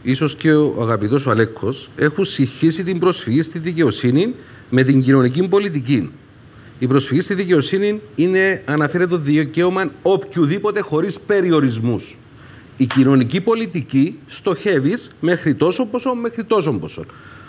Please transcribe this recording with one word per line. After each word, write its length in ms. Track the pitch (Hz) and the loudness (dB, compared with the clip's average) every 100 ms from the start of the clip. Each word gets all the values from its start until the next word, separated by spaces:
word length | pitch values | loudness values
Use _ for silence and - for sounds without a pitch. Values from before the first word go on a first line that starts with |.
ίσως 340 | 123 131 151 - | -4 0 -2 0
και 180 | 160 | 2
ο 240 | 151 147 - | 4 2 0
αγαπητός 440 | 113 107 104 139 135 | -2 0 0 0 2
ο 60 | |
Αλέκος, 580 | 110 110 - 101 - - - | 2 0 -2 -6 -6 -8 -10
έχουν 300 | 147 160 185 | -6 -2 0
συγχύσει 580 | - 127 - 160 160 | 0 -2 0 0 0
την 160 | 180 180 | -4 -2
προσφυγή 420 | 180 175 - 135 | 0 0 0 -2
στη 180 | 160 175 | -2 -6
δικαιοσύνη 760 | 165 165 139 - 123 139 220 247 - - - | -6 0 0 0 0 2 0 -4 -14 -20 -2
με 140 | 127 | 2
την 180 | 131 135 | 4 4
κοινωνική 460 | 127 135 123 139 185 | 4 4 4 2 2
πολιτική. 640 | 196 202 147 120 131 76 - - - - - - - | 0 0 -4 -2 -2 -2 -10 -20 -20 -20 -20 -20 -6
Η 80 | 123 | 0
προσφυγή 340 | 135 - 139 | 2 2 0
στη 120 | 180 | 0
δικαιοσύνη 680 | 190 180 165 123 190 208 214 - - | -2 2 2 2 0 0 -2 -6 -2
είναι, 460 | 175 185 190 185 - | 0 2 0 -2 -2
αναφέρεται 440 | 151 147 175 180 | -2 0 0 0
το 80 | 175 | 0
δικαίωμα 760 | 143 151 147 135 180 185 180 - | 0 0 0 0 0 0 -4 -4
οποιουδήποτε 800 | 175 190 - 175 147 196 208 202 | 0 0 -2 0 0 0 -2 -4
χωρίς 400 | - 156 190 - | -2 -2 -2 -4
περιορισμούς. 1000 | - 202 180 160 135 113 120 104 - - - - - - - - | 0 0 2 2 2 0 -2 -4 -6 -14 -20 -20 -20 -20 -12 -2
Η 80 | 131 | 0
κοινωνική 560 | - 135 135 117 190 | 4 4 4 2 0
πολιτική 800 | 233 226 220 165 113 135 139 - - | 0 -2 -2 -6 -2 0 0 -2 -12
στοχεύεις 840 | - 196 - 208 156 139 240 - - | -6 -2 -2 0 0 0 -2 -6 -4
μέχρι 340 | 160 175 156 | -2 0 0
τόσο 320 | 120 160 185 220 | 2 2 2 -2
ποσό, 280 | 247 262 | -2 -2
μέχρι 300 | 240 233 233 | -4 -4 -6
τόσο 300 | 208 214 156 | -2 0 0
ποσό. 300 | 104 78 - 78 - - - | -4 -6 -12 -14 -18 -20 -20